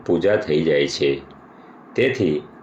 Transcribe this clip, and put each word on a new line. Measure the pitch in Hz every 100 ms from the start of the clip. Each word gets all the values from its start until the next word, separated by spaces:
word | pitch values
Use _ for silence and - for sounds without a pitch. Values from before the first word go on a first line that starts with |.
| -
પૂજા | 85 95 104
થઈ | - 76
જાય | 80 73 71
છે. | - 71 69 - - - - - - - -
તેથી | 131 127 87 73 - -